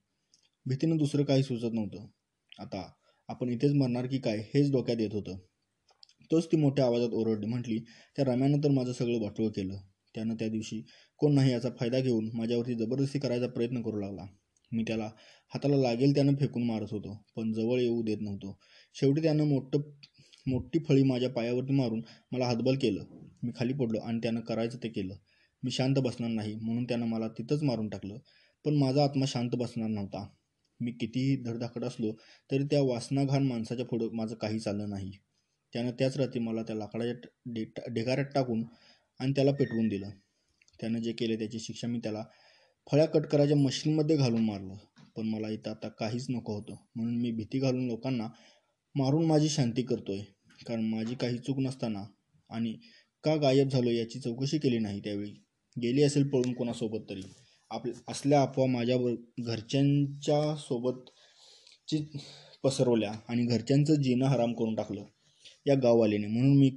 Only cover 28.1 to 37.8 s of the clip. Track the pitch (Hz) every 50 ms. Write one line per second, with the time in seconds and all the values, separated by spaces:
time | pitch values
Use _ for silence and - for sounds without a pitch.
28.1 | 104 135 - _ _ _ _ _ _ _ - 151 151 143 135 131 131 147 147 135
29.1 | 139 135 135 135 - 123 120 120 120 117 120 110 - 117 110 110 110 101 101 95
30.1 | - 92 101 - - _ _ _ _ _ _ _ _ - 120 120 117 - 117 110
31.1 | 120 131 131 135 139 127 120 117 117 117 120 117 - 120 123 123 - - 113 107
32.1 | 110 - - - - _ _ - 139 139 143 143 151 143 139 131 120 113 - -
33.1 | 135 139 143 131 143 139 139 131 120 113 110 - 120 123 120 - 120 113 117 110
34.1 | 113 113 110 110 120 - 110 104 110 110 - 107 101 104 104 104 101 98 95 95
35.1 | 98 - _ _ _ _ _ _ _ _ _ _ - 120 120 123 117 127 131 131
36.1 | - 147 131 117 - 120 117 113 113 113 110 113 110 107 104 104 - 113 120 120
37.1 | 120 120 - - _ _ - 123 117 110 110 - - -